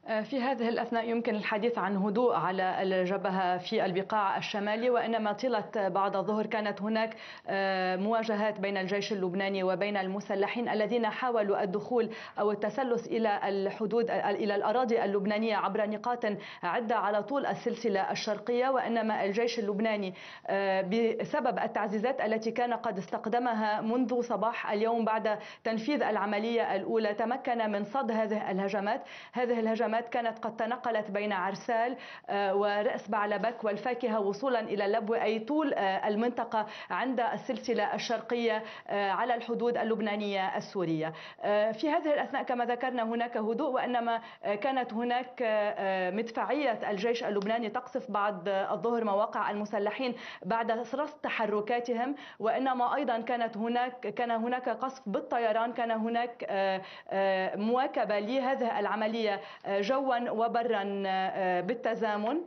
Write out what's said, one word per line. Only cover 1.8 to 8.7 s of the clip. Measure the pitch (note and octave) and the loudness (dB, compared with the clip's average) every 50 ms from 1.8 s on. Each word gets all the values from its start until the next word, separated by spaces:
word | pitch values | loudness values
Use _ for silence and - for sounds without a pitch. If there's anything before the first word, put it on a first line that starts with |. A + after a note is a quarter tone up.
| F3+ F#3+ G3+ | 0 0 2
هدوء | F#3+ F#3+ G#3+ F#3+ A3+ B3+ A#3+ - | 2 2 2 2 4 4 4 4
على | E3 D#3 F3+ F#3+ F#3+ F#3+ F#3 - - G3 | 2 2 0 0 0 0 0 0 0 0
الجبهة | F#3+ F#3 F#3 F#3 F3+ G3 G3 F#3 G3+ F#3 F#3+ F#3+ F3+ F3+ | 2 2 2 2 2 0 0 0 0 0 2 2 2 0
في | F3+ F3+ - A3+ - F3 | 0 -2 -2 0 0 2
البقاع | G3 F3 F#3 G3 G3 A3 G#3+ G3+ F#3+ - | 2 0 -2 -2 0 0 0 2 2 0
الشمالي، | E3+ D#3+ - - G#3 G3+ G#3 G#3+ A3+ A#3 B3+ | -2 -4 -4 -4 -2 -2 -2 -2 0 2 2
وإنما | A#3+ A#3 - A3+ A3+ A3+ A3 G#3 | 2 2 2 0 0 0 0 0
طيلة | G#3 G#3 B3+ C4 A#3+ G#3+ G3 - - | -2 0 0 0 0 0 -2 -2 -2
بعد | A3+ G3 F#3+ F3 G3 G3 G3+ F#3+ | 0 0 2 2 2 0 2 0
الظهر | G3 F#3 G3 G#3+ G#3+ G#3+ | 0 0 0 0 0 0
كانت | A3 A#3 G#3+ G#3+ G#3 G3+ G3+ | 0 -2 -2 0 -2 -2 -2
هناك، | G3 A3 A3 A3 A3 A3 A3 - - - - - - | -2 0 0 0 0 -2 -4 -12 -14 -16 -16 -14 -6
آه، | - G3 G3 G3 F#3+ F#3+ F#3 F#3 F#3 F#3 | -4 -2 0 2 2 2 2 2 0 0
مواجهات | F#3 G3 G#3+ A#3 A3+ A3 A3+ G#3+ G3+ G#3+ G#3+ G#3 G3+ | 0 2 2 2 2 2 2 0 2 2 0 0 0
بين | F#3 G3+ | -2 0